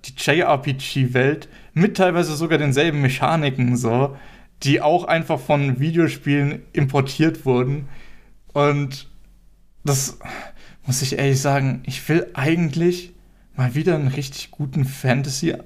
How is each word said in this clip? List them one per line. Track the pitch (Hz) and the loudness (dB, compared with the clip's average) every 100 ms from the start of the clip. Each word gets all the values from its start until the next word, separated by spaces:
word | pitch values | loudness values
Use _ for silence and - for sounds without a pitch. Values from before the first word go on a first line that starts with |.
die | - - | -18 -6
J-R-P-G-Welt | - 151 - 143 139 135 - 135 127 123 131 156 - - - | 0 2 2 0 0 -6 -6 -2 0 2 2 0 -8 -20 -8
mit | - 196 185 | 2 2 4
teilweise | 185 175 156 | 2 2 0
sogar | 151 165 156 | -2 0 2
denselben | 147 131 165 147 | 2 2 2 2
Mechaniken | 139 131 143 160 143 135 123 123 | 0 2 0 2 0 0 0 2
so, | 123 117 139 - - - - - | 2 2 0 -4 -20 -20 -20 -6
die | 139 147 | 0 2
auch | 151 170 | 4 2
einfach | 170 165 160 151 | 2 -2 0 -4
von | - 147 139 127 | 0 2 2 0
Videospielen | 151 165 160 - - 143 143 156 - | 0 2 2 0 0 2 2 -2 -6
importiert | - 135 143 135 - 160 160 | -2 2 2 0 2 0 2
wurden. | 131 123 127 143 139 - - - - - - | 0 0 0 -4 -8 -14 -16 -20 -20 -20 -6
Und | 143 143 143 139 135 - - - - - _ - - | 0 2 2 -2 -8 -16 -20 -20 -20 -20 _ -20 -8
das | 151 135 - - - - - - - - - | -2 -2 -2 -8 -16 -14 -16 -18 -20 -12 -4
muss | 127 | -2
ich | 135 - | -2 0
ehrlich | 139 135 | 2 2
sagen, | 147 139 135 - - | 2 2 0 -2 -6
ich | - - | -10 0
will | 160 - | 0 0
eigentlich | - 135 165 170 160 175 180 - - - _ _ - | -4 0 2 0 2 0 0 -8 -20 -20 _ _ -2
mal | 127 | 0
wieder | 131 160 | 0 0
einen | 160 139 | 2 0
richtig | 139 135 - - | -2 -8 -10 -16
guten | - 147 151 | -8 -4 -2
Fantasy | 131 - 131 120 139 131 165 - | -4 -2 0 0 0 -2 -2 -4